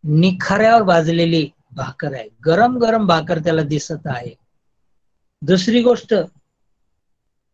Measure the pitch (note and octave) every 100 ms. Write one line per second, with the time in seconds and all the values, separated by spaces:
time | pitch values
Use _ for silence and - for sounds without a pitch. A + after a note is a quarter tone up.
0 | D#3 D3+ F#3 F#3 - G3+ A3 A#3 F#3+ E3+
1 | D#3+ E3+ E3+ E3 C#3+ _ _ - B2+ -
2 | D3 C3 A2 _ D#3+ F3 A#3+ B3+ A3+ A3+
3 | G3+ E3 D#3+ E3 D#3+ D#3+ C#3+ D3 - D3+
4 | D3+ B2 A#2+ A2+ _ _ _ _ _ _
5 | _ _ _ - C#3+ F#3 G#3 A#3+ A#3+ A3+
6 | - G#3 F3 _ _ _ _ _ _ _
7 | _ _ _ _ _